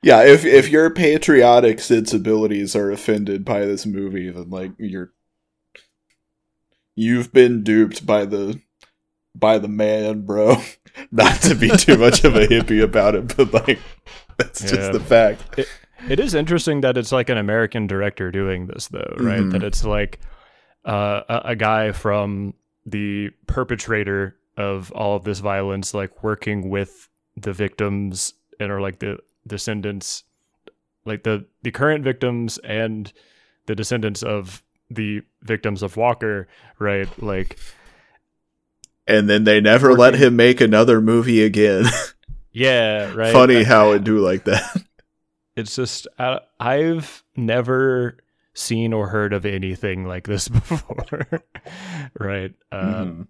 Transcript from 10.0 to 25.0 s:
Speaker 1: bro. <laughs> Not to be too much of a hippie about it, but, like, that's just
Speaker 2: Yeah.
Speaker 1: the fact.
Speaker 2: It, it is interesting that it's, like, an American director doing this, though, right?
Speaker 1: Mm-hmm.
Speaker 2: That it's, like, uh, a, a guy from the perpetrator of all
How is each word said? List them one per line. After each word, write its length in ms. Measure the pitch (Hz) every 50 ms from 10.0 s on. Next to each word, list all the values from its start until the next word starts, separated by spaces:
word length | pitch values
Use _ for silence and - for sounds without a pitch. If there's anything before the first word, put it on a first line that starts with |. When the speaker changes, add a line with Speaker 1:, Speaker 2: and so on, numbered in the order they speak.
| 107 107 110 107 101
Speaker 1:
bro. 340 | 98 101 104 107 110 131 120 - - - _ _
<laughs> 260 | _ _ - - - -
Not 280 | 113 110 - - - -
to 120 | 180 170
be 140 | 104 - -
too 260 | 220 202 - - 139
much 280 | 110 113 120 - - -
of 100 | 156 120
a 100 | 110 107
hippie 360 | 104 117 113 110 - 117 107 110
about 320 | 104 104 113 98 104 107
it, 220 | - 117 120 -
but, 160 | - 135 104 -
like, 260 | - - - 127 - - - - _ _ - - - _ _ -
that's 240 | _ - - _ -
just 140 | - 98 98
Speaker 2:
Yeah. 160 | 98 98 98
Speaker 1:
the 100 | 95 107
fact. 580 | - - 117 117 113 107 110 113 - - - -
Speaker 2:
It, 100 | 135 - - - _ _ _ _ 247 247
it 120 | 135 147
is 140 | 247 277 185
interesting 460 | 151 147 160 170 170 - - 151 143 135
that 140 | 131 127
it's, 160 | 127 117 - -
like, 160 | 131 120 -
an 100 | 127 113
American 480 | 104 101 107 113 113 104 - 117 107
director 440 | 98 98 95 101 104 - - 101 90
doing 360 | 87 98 98 95 95 90 90
this, 220 | 90 - - - -
though, 260 | - - - - 50 -
right? 220 | 123 117 101 98
Speaker 1:
Mm-hmm. 100 | 101 95
Speaker 2:
That 120 | - 104 92
it's, 220 | 104 - - -
like, 340 | 110 104 104 104 98 - - - - - _ _ _ _ _ _ _ _ _ _
uh, 380 | - 104 101 104 104 101 104 - _
a, 120 | 117 117 - -
a 60 | 120
guy 360 | 107 110 107 110 110 110 107 98
from 640 | - - 110 101 104 101 101 101 98 101 98 98 _ _ _ _ _ _
the 440 | - 98 104 104 101 101 101 104 101 _ _ _
perpetrator 880 | - - - 127 123 123 107 - - 113 107 104 98 98 98 98 95 - _ _ _ _
of 340 | - 104 101 98 95 92 90 -
all 240 | -